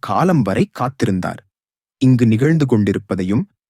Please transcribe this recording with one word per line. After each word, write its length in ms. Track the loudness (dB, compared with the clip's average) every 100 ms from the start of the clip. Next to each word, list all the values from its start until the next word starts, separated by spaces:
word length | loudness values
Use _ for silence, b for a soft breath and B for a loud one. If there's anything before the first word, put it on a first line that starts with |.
காலம் 420 | -4 0 2 2
வரை 280 | 0 -2 -2 -4
காத்திருந்தார். 600 | -8 -4 -2 -2 -4 -10 _ _ _ _ _ 0
இங்கு 280 | 2 4 2
நிகழ்ந்து 400 | 2 2 2 2
கொண்டிருப்பதையும் 840 | 2 0 -2 -4 -6 -2 -2 -4 _